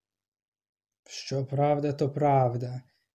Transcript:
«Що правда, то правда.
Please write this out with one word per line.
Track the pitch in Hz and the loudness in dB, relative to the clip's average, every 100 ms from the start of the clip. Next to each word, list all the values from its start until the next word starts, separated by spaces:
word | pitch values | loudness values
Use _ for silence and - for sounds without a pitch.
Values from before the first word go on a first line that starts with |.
| _ _ _ _ _ _ _ _ _ _ - | _ _ _ _ _ _ _ _ _ _ -20
«Що | - - 135 131 | -16 -8 -6 -4
правда, | 135 143 147 147 | 0 2 2 0
то | 139 143 | 0 -2
правда. | 143 147 135 123 120 123 127 - _ _ | 2 2 4 4 0 -6 -10 -14 _ _